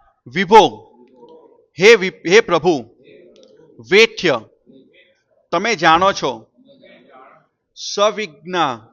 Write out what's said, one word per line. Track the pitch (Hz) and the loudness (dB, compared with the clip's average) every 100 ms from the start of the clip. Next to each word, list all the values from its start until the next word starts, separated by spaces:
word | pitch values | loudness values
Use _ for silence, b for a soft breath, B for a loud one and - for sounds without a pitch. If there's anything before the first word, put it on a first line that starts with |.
| _ _ 123 | _ _ -10
વિભો, | 151 180 220 151 110 - _ _ _ - - - _ _ - | -6 2 4 4 0 -20 _ _ _ -20 -20 -20 _ _ 0
હે | 202 226 | 2 4
વિ-, | 185 - 160 | 0 -8 0
હે | 214 | 0
પ્રભુ, | 226 165 175 143 110 _ _ - - _ _ _ _ - 113 | 2 -2 -2 -4 -6 _ _ -20 -20 _ _ _ _ -20 -2
વેઠ્ય, | 196 233 - 175 120 107 _ _ _ _ _ _ _ _ _ _ | 0 0 0 -4 -4 -8 _ _ _ _ _ _ _ _ _ _
તમે | 170 220 185 | -6 -6 0
જાણો | 170 165 196 | 2 2 0
છો, | - 147 113 - _ _ _ - - _ - - _ _ _ _ - | -2 -6 -8 -16 _ _ _ -20 -20 _ -20 -20 _ _ _ _ -20
સવિજ્ઞા, | - 202 214 196 196 147 160 180 147 113 117 | -12 -2 -2 -2 -12 -14 -10 -4 -4 -6 -14